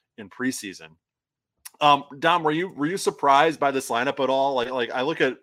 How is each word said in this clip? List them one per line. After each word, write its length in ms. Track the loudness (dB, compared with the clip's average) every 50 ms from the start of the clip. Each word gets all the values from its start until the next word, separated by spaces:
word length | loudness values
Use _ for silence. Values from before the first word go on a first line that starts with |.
| _ _ _ -20
in 120 | -20 -16
preseason. 600 | -10 -6 -4 -4 -4 -6 -8 -14 -14 -16 -20 -20 _ _ _ _ _ _ _ _ _ _ _ _ _ _ -20 -18 _ 2
Um, 240 | 4 4 4 4 2 -6 -8 -2
Dom, 220 | 0 2 2 2
were 100 | 2 0
you, 180 | 0 -2 -4 -6
were 160 | -6 -4 -4
you 120 | -4 -4 -4
surprised 600 | -4 -4 -4 0 4 6 6 6 6 4 2 0
by 120 | -2 -2
this 180 | -2 -2 -4 -2
lineup 340 | -2 -2 0 -2 -2 -2 0
at 60 | 0
all? 260 | 2 2 0 0 0
Like, 160 | -2 -2 -2
like, 200 | -2 -4 -4 -4
I 100 | -4 -4
look 180 | -4 -2 -2 0
at 180 | 0 0 -2 -4